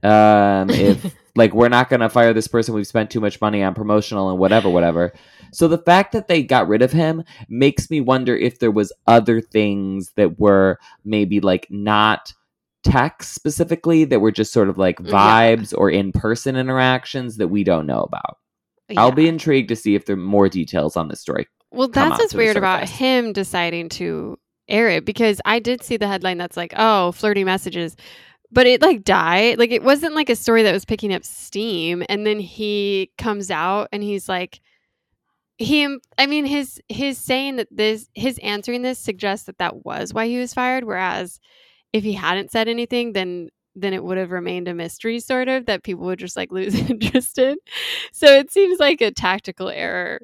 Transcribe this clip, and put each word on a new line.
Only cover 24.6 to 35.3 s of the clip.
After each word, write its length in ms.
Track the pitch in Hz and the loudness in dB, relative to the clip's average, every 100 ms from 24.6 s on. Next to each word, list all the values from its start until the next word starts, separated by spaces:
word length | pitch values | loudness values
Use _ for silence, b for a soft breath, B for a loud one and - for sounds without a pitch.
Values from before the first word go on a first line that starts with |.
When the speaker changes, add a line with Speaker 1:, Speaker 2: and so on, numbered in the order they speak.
| _ | _
Speaker 2:
air 200 | 214 226 | 0 2
it, 160 | 165 | 0
because 360 | 170 208 226 196 | -4 -2 -2 0
I 140 | - 233 | -2 -2
did 220 | 226 247 | -2 -6
see 140 | - 233 | -4 -4
the 100 | 208 | -4
headline 300 | 190 185 180 | -4 -4 -6
that's 180 | 175 - | -8 -8
like, 160 | 170 - | -10 0
"Oh, 360 | 220 208 175 | 2 2 0
flirty 320 | 175 214 202 | -2 -2 0
messages." 520 | 190 190 185 180 165 - B B B B _ | 0 -2 -4 -6 -8 -10 B B B B _
But 160 | 240 247 | 4 4
it, 140 | 247 | 6
like, 240 | 311 247 | 4 2
died. 540 | 196 190 165 180 226 233 | 2 2 2 2 2 2
Like, 120 | 233 | 0
it 100 | 233 | 2
wasn't, 320 | 247 285 320 | 2 2 0
like, 160 | 302 294 | -2 -2
a 60 | 233 | -2
story 260 | - 226 | 2 2
that 100 | 214 | 4
was 140 | 185 - | 0 -4
picking 260 | 220 208 | -6 -4
up 100 | 180 | -6
steam. 800 | - - - 196 226 180 165 175 175 | -8 -20 -12 -8 -6 -4 -4 -6 -6
And 180 | 202 214 | -4 -2
then 140 | 214 | -4
he 680 | 180 - 214 208 202 196 185 - | -6 -8 -6 -2 -2 -2 -4 -6
comes 320 | 226 208 190 | -6 -6 -6
out 380 | 165 170 202 - | -4 -2 -2 -4
and 100 | 208 | -8
he's 240 | 208 202 - | -6 -8 -6
like, 340 | 180 180 - _ _ _ _ _ _ _ | -8 -8 -14 _ _ _ _ _ _ _